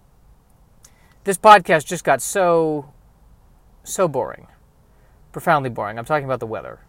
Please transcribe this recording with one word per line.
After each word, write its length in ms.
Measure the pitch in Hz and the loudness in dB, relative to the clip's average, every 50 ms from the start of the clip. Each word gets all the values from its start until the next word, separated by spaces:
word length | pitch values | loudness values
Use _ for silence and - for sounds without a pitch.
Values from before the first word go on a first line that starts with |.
| _ _ _ _ _ _ - _ _ _ _ _ _ _ _ _ - - _ _ _ _ _ _ | _ _ _ _ _ _ -20 _ _ _ _ _ _ _ _ _ -20 -20 _ _ _ _ _ _
This 160 | _ 196 190 - | _ -6 -6 4
podcast 480 | - 214 208 202 175 - 180 156 143 | 8 8 8 8 6 2 0 0 0
just 160 | - 180 165 | -4 -10 -6
got 180 | - - 139 120 | -2 -2 -2 0
so, 720 | - - - 202 185 175 170 165 160 156 151 147 139 143 - - _ - _ _ _ _ - _ _ _ _ _ _ - _ _ _ | -2 -6 -2 0 2 2 2 2 2 0 -2 -6 -8 -12 -20 -20 _ -20 _ _ _ _ -20 _ _ _ _ _ _ -20 _ _ _
so 240 | - - - 190 165 | -12 -4 -2 -2 -2
boring. 400 | 135 127 98 65 - - - - - _ _ _ _ _ _ _ _ _ _ _ _ _ - - | -2 -4 -6 -6 -10 -14 -20 -20 -20 _ _ _ _ _ _ _ _ _ _ _ _ _ -20 -16
Profoundly 400 | - 151 - 185 160 147 135 131 | -16 -6 0 0 0 0 0 -4
boring. 260 | 113 110 110 104 107 | -6 -6 -8 -8 -8
I'm 80 | 117 117 | -10 -6
talking 200 | - 156 147 143 | -4 -2 -2 -2
about 160 | 131 131 120 | -4 -6 -6
the 60 | 120 | -6
weather. 340 | 110 110 95 64 64 58 - - | -8 -10 -10 -10 -12 -18 -18 -20